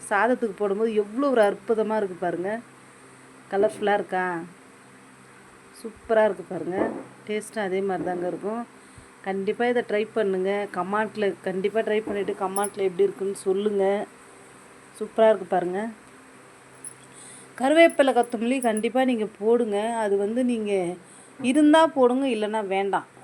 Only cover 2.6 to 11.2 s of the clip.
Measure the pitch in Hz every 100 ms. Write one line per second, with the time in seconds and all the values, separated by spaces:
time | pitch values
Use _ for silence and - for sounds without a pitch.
2.6 | - - - - - - - - - 196
3.6 | 214 214 202 202 185 185 180 170 175 -
4.6 | - - - - - - - - - -
5.6 | - - 226 - - 220 214 190 170 180
6.6 | 165 190 220 220 - - - 208 208 226
7.6 | 196 190 196 180 165 180 175 170 190 233
8.6 | 240 - - - - - 196 196 196 214
9.6 | 240 240 - 208 214 233 202 190 190 202
10.6 | 202 185 180 208 220 214